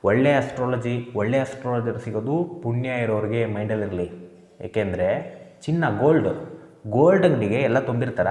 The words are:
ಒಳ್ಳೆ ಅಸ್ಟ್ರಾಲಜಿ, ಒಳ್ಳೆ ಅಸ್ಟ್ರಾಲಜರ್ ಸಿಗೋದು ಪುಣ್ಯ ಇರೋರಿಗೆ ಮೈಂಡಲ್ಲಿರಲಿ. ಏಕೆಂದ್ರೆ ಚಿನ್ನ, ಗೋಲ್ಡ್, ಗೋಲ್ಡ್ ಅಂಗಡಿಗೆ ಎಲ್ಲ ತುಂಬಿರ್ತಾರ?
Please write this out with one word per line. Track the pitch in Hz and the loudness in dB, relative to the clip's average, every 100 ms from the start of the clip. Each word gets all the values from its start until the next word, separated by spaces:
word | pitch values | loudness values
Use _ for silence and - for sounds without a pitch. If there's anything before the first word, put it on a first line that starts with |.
ಒಳ್ಳೆ | 101 113 139 | 4 4 4
ಅಸ್ಟ್ರಾಲಜಿ, | 143 127 135 123 127 120 120 120 107 | 2 0 -4 -2 -2 -2 -4 -4 -2
ಒಳ್ಳೆ | 107 135 | 0 0
ಅಸ್ಟ್ರಾಲಜರ್ | 135 - 127 120 117 107 | -2 -6 -4 -2 -2 -4
ಸಿಗೋದು | - 107 120 156 170 - | -4 -4 -2 -2 -2 -4
ಪುಣ್ಯ | 120 117 131 123 | -4 -2 -2 -2
ಇರೋರಿಗೆ | 113 107 104 117 110 | 0 0 0 0 0
ಮೈಂಡಲ್ಲಿರಲಿ. | 104 107 110 107 90 87 - - - - _ | -2 -2 -2 -2 -4 -6 -8 -18 -20 -20 _
ಏಕೆಂದ್ರೆ | - 110 101 90 92 127 165 - - - | -6 -2 -2 0 0 0 -4 -16 -20 -12
ಚಿನ್ನ, | - 170 151 104 | -4 0 0 2
ಗೋಲ್ಡ್, | 123 160 95 - - - - - 110 | 4 4 2 -4 -10 -16 -20 -16 -4
ಗೋಲ್ಡ್ | 107 160 190 170 | 4 6 6 4
ಅಂಗಡಿಗೆ | 131 104 117 | 2 2 0
ಎಲ್ಲ | 135 123 | 2 2
ತುಂಬಿರ್ತಾರ? | 131 120 127 - 95 | 0 -2 -2 0 0